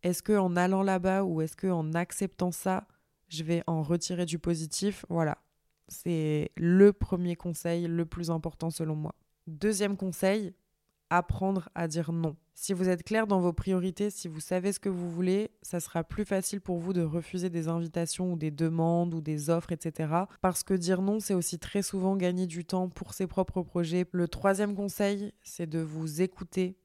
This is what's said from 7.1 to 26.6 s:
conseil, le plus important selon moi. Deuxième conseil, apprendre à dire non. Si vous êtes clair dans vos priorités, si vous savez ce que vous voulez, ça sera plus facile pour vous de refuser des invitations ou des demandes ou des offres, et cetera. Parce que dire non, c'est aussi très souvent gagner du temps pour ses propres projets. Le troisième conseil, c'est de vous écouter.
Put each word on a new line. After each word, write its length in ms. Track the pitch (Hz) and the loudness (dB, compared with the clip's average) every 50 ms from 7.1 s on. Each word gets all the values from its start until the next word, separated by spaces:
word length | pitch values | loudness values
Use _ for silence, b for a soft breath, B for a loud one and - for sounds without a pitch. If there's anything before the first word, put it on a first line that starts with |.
| - 175 180 175 175 | 0 -2 0 -2 -4
conseil, 520 | - - 175 165 - - 170 170 170 175 170 | -4 -6 -6 -6 -4 -2 -2 0 0 0 0
le 160 | 165 170 170 | 0 0 -2
plus 260 | 165 - 175 175 160 | -2 -4 -6 -4 -2
important 400 | 165 160 156 170 - - - 165 | -2 -2 -4 -6 -6 -4 -4 -4
selon 240 | 156 - 165 156 156 | -4 -4 -4 -4 -4
moi. 200 | 156 151 151 - _ _ _ _ _ _ | -4 -6 -8 -10 _ _ _ _ _ _
Deuxième 500 | - 160 147 190 208 220 185 208 202 202 | -14 -10 -2 0 0 2 2 0 -2 -2
conseil, 580 | 185 190 190 170 - - 190 196 220 208 175 185 _ _ _ _ _ _ _ _ _ _ _ | -2 -4 -6 -2 0 2 2 2 2 -2 -6 -10 _ _ _ _ _ _ _ _ _ _ _
apprendre 580 | 165 175 175 - - - 190 190 196 185 165 - _ | 2 2 2 2 -2 0 0 0 0 0 -2 -6 _
à 140 | - 170 165 | -4 -4 -2
dire 240 | 151 170 165 143 165 | -2 -2 -2 -2 -2
non. 240 | 170 165 156 151 - _ _ _ | -2 -2 -2 -4 -6 _ _ _
Si 180 | - - - 196 | -10 -4 -4 -2
vous 160 | 175 185 185 | 0 2 2
êtes 160 | 185 170 170 | 2 0 -2
clair 220 | - 214 220 226 | -2 0 0 2
dans 140 | 202 202 190 | 4 4 4
vos 120 | 180 175 165 | 4 2 0
priorités, 580 | - - 190 190 185 175 190 170 - 202 208 | 0 0 0 0 0 0 -2 -2 -2 -2 -4
si 180 | 196 - - 170 | -4 -6 -12 -10
vous 120 | 156 156 | -10 -10
savez 320 | 151 - 185 185 180 202 196 | -6 -2 -2 0 0 0 -2
ce 80 | - | -2
que 80 | - 196 | -2 -4
vous 220 | 185 175 175 175 | -2 -2 -4 -4
voulez, 400 | 165 170 185 185 185 202 214 220 _ _ - | -2 0 2 2 2 2 0 -4 _ _ -14
ça 180 | - - 175 | -6 -6 -6
sera 240 | 160 - - 170 185 | -6 -4 -4 -4 -4
plus 200 | _ - - 208 | _ -4 -6 -2
facile 360 | - 202 190 185 - - 202 | 0 0 0 0 -2 -6 -6
pour 180 | - - 180 170 | -4 -4 -4 -2
vous 140 | 165 180 196 | -2 0 0
de 100 | 180 170 | 2 0
refuser 480 | 156 147 175 160 - - 180 175 185 | 2 0 -2 -4 -4 -6 -4 -4 -2
des 180 | 165 170 160 160 | -2 -2 -2 0
invitations 640 | 165 170 170 165 - 170 170 160 - - 185 180 175 | -2 -2 -2 -2 -2 -4 -2 -2 -2 -2 -2 -2 -2
ou 40 | |
des 140 | 165 156 156 | -2 -2 -4
demandes 640 | 147 143 165 165 165 165 160 165 170 170 175 175 165 | -2 0 0 0 2 2 4 4 4 4 2 2 0
ou 60 | 165 | -4
des 280 | 151 151 156 151 147 151 | -4 -4 -4 -4 2 2
offres, 240 | 170 170 - - 175 | 0 0 2 -4 -6
et 60 | 156 | -4
cetera. 480 | - 165 151 - 160 151 156 170 190 B B B - | -4 -8 -4 -4 -2 0 0 0 0 B B B 0
Parce 220 | 185 175 - - | 0 0 0 0
que 100 | - 190 | 0 0
dire 260 | 185 170 170 185 180 | 0 4 2 2 2
non, 200 | 190 196 208 220 | 4 2 0 0
c'est 140 | 208 - 202 | 0 0 0
aussi 240 | 180 165 - - 165 | 0 2 0 -4 -6
très 240 | - - - 202 190 | -10 -2 -2 -2 -2
souvent 340 | - - 190 185 190 196 | 0 -2 0 2 2 2
gagner 300 | 196 185 180 180 180 185 | 2 2 2 2 2 -2
du 180 | 180 160 175 170 | -2 -4 -8 -6
temps 240 | - - 185 185 180 | -2 -2 0 0 -2
pour 260 | 175 - 185 - - | -4 -10 -12 -12 -4
ses 120 | - 196 | -4 -4
propres 360 | 175 - - 190 - - 190 175 | -2 0 -2 -2 0 0 -4 -4
projets. 440 | - - 180 170 160 165 180 180 - | -2 -2 -2 -2 0 0 0 0 0
Le 180 | - 180 175 175 | 0 0 0 0
troisième 460 | - - - 196 196 190 208 208 208 | -2 0 2 2 4 4 2 0 0
conseil, 580 | 196 202 202 - - 208 202 202 202 202 208 - _ _ | -2 -4 -4 0 0 0 2 2 0 -4 -8 -10 _ _
c'est 260 | - - - 175 160 | -20 -8 -8 -6 -4
de 100 | 151 165 | -2 -2
vous 420 | 160 156 151 160 160 160 147 156 | -4 -2 -4 -6 -6 -6 0 0
écouter. 560 | 185 185 185 - 180 170 - 185 | 0 0 0 -8 -14 -6 -2 -2